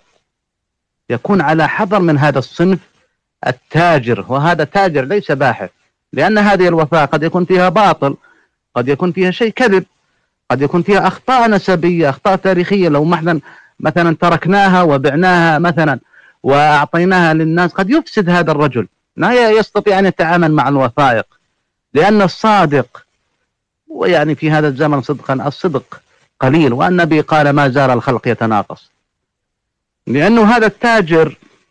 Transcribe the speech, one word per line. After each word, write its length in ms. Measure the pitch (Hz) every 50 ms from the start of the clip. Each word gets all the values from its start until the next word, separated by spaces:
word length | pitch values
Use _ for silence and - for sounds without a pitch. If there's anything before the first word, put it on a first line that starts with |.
| _ _ _ _ _ _ _ _ _ _ _ _ _ _ _ _ _ _ _ _ _ -
يكون 320 | 120 113 - - 202 180
على 260 | 147 147 160 160 156
حذر 320 | - - 196 190 185 214 202
من 180 | 175 160 151
هذا 220 | 135 151 151 131 139
الصنف 400 | - - - - 170 190 196 - - _ _ _ _ _ _ _ _ _ _ _ -
التاجر، 800 | 131 123 - _ _ - 156 175 175 160 139 113 120 113 98 87 85
وهذا 340 | 127 139 147 170 175 156 151
تاجر 420 | - - 202 196 185 147 143 127
ليس 260 | 135 202 208 - -
باحث، 380 | 147 131 139 123 113 - 98 87 - _ _ _ _ _ _ _ -
لأن 240 | 127 151 196 220
هذه 300 | 214 202 208 202 185 180
الوثائق 420 | 175 170 160 156 135 165 160 - -
قد 140 | 160 147 156
يكون 220 | 165 - 175 180
فيها 240 | - 185 180 180 185
باطل، 460 | 165 220 202 180 156 - 139 139 - - _ _ _ _ _ _ _ _ _ _ _
قد 120 | 123 123
يكون 240 | 135 139 - 180 180
فيها 200 | 151 190 180 185
شيء 180 | 180 - 233 220
كذب، 360 | - - 254 220 196 185 - - _ _ _ _ _ _ _ _ _ _ _ -
قد 100 | 123 131
يكون 200 | 143 139 - 175
فيها 260 | 165 196 202 190 170
أخطاء 420 | 185 - - - 247 262 247 233 220
نسبية، 600 | 208 185 - 190 185 165 165 175 175 165 160 139
أخطاء 260 | 131 - - 202 190
تاريخية. 540 | 185 - 190 185 180 175 - 202 196 180 160
لو 140 | 143 143 151
محضن-، 380 | 170 175 160 160 175 165 147 - - - - _ _ _ -
مثلًا 360 | - 156 - 180 170 170 156
تركناها 680 | - 180 170 170 147 - 160 196 202 196 190 180 185 180
وبعناها 760 | 160 139 135 135 143 139 147 156 180 180 175 165 165 156 151
مثلًا 400 | 170 175 139 170 156 147 131 117 - _ _ - _ _ _ _ -
وأعطيناها 920 | 127 139 143 151 151 151 143 147 - - 170 175 190 185 180 170 160 156
للناس، 400 | 160 160 160 165 175 180 165 -
قد 160 | - 190 190
يفسد 400 | 285 330 - - - 220 180 175
هذا 220 | 175 175 165 160
الرجل، 360 | 151 143 151 139 123 117 92 - _ _ _ _ _
لا 160 | - 170 208 247
ي-، 240 | 247 240 214 214
يستطيع 420 | 220 208 - - 208 202 214 190 190
أن 60 | 202
يتعامل 460 | 185 - - 170 160 175 175 170 156
مع 180 | 156 147 123 139
الوثائق، 560 | 143 135 131 120 - 147 139 127 117 107 - - _ _ _ _ _ _ _ _ _ _ _ _ -
لأن 280 | 143 180 208 214 208
الصادق، 840 | 196 165 - - - 220 208 196 175 147 143 135 120 - - - - _ _ _ _ _ _ _ _ _ _ _ _ _ _ _ _
ويعني 480 | - - - 170 190 170 151 151 156 147
في 160 | - 156 151
هذا 160 | 156 156 151
الزمن 340 | 147 131 123 156 151 147 135
صدقًا 460 | - - 139 120 - - 135 127 -
الصدق 540 | 143 - - - 185 143 123 - _ - - _ _ _ _ _ _ _ _
قليل، 340 | 131 131 147 170 151 127 120
والنبي 480 | 131 170 180 180 180 170 151 156 151
قال: 280 | 147 - 156 151 143 143
"ما 200 | 139 147 143 135
زال 200 | 123 143 135 127
الخلق 380 | 123 117 - 135 120 - -
يتناقص". 640 | 127 110 - 117 110 110 101 95 - - - _ _ _ _ _ _ _ _ _ _ _ _ _ _ _ _ _ _ _ _ _ _ _ _ _
لأنه 360 | - 117 143 160 208 233 233 214
هذا 220 | 208 247 240 220
التاجر 720 | 202 - - - 233 226 220 180 151 170 160 160 147 - - _ _ _ _ _ _